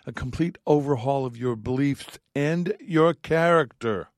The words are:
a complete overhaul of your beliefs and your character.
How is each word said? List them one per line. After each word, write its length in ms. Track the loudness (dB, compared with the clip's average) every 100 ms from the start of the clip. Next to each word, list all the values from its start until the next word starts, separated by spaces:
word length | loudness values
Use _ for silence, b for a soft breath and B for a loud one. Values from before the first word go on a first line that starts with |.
| B
a 60 |
complete 460 | -10 -6 -2 -4 -2 2
overhaul 580 | 2 2 -2 0 -2
of 120 | -4 -4
your 180 | -4
beliefs 640 | -4 -4 -2 0 -2 -8 -20 _
and 400 | -4 -2 0 -2 -6
your 340 | -2 2 4
character. 920 | 2 0 2 4 4 2 -2 -4 -4 -6